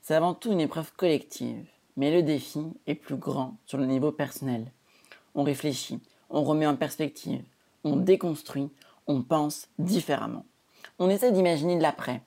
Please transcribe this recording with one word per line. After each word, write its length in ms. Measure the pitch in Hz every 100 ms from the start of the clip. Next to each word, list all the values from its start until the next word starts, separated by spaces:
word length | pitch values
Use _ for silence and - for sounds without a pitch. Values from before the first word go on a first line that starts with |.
C'est 100 | -
avant 220 | 156 170 175
tout 160 | 240
une 100 | 190
épreuve 320 | 151 165 156
collective, 720 | - 180 147 - - 120 113 - _ _ -
mais 160 | 139
le 80 | 170
défi 500 | 151 147 - 151 160 - -
est 80 |
plus 220 | - - 135
grand 420 | - 139 131 110 -
sur 140 | 139
le 80 | 131
niveau 240 | 131 147
personnel. 600 | 147 139 - 135 120 117 _ _ _ _ - _
On 80 | -
réfléchit, 600 | 143 139 156 127 - 123 _ _ _
on 140 | -
remet 240 | 143 156 151
en 80 | 143
perspective, 680 | 151 - 151 - - 131 127 _ _ _
on 120 | 151 143
déconstruit, 720 | - 190 175 151 - 139 143 - - _ -
on 160 | 139
pense 460 | 127 160 151 - - -
différemment. 680 | 180 196 156 143 113 - - _ _ _ - _
On 100 | 180
essaie 220 | 196 247
d'imaginer 480 | 196 180 165 160 175
l'après 420 | 160 - - 127